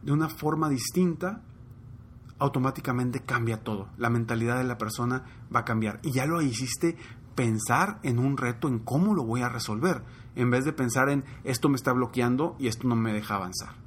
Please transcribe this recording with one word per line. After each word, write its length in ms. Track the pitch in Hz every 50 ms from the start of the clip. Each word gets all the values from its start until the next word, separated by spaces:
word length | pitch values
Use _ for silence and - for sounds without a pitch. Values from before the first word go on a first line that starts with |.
de 120 | - 147 143
una 160 | 151 160 151
forma 400 | - - - 151 156 156 160 151
distinta, 720 | 139 127 110 - - 180 180 180 165 151 180 185 208 214 - - - - - - - - - - - - - - - - - - - -
automáticamente 840 | 143 143 - 139 127 131 - - - - 123 123 127 123 123 135
cambia 420 | - - - - 117 113 113 110 -
todo. 260 | - 107 98 95 - - -
La 120 | 117 117
mentalidad 480 | 117 117 117 110 123 113 113 117 120 127
de 60 | 127
la 140 | 127 123 110
persona 480 | 110 107 107 - 120 120 127 131 - - - - - - -
va 60 | 120
a 60 | 120
cambiar. 340 | - 117 113 107 104 101 -
Y 100 | - 165
ya 140 | 123 131 127
lo 160 | 147 165 170
hiciste 560 | 156 139 117 110 131 123 - - - 170 165 - - - - - - - -
pensar 640 | - 127 117 110 110 107 - 120 135 180 202 208 - -
en 140 | 139 120 120
un 200 | 127 139 139 131
reto, 300 | 131 123 123 - - 151
en 120 | 127 113
cómo 340 | 113 117 120 143 180 208 214
lo 100 | 175 127
voy 180 | 110 117 123
a 80 | 123 123
resolver, 540 | 120 120 113 - - 110 131 185 175 123 - - - - - - -
en 140 | - 123 123
vez 160 | 120 127 131
de 80 | 156 147
pensar 360 | - 131 120 113 131 131 143
en 140 | 143 143 135 - - - -
esto 260 | - 131 120 - 151
me 60 | 143
está 180 | 127 - 139 127
bloqueando 640 | 127 127 117 - 123 120 120 123 127 151 170 175 -
y 80 | 139 117
esto 200 | 110 117 127 127
no 80 | 120
me 180 | 113 113 113 107
deja 220 | 104 104 - 104
avanzar. 400 | 98 95 90 90 - - - - - -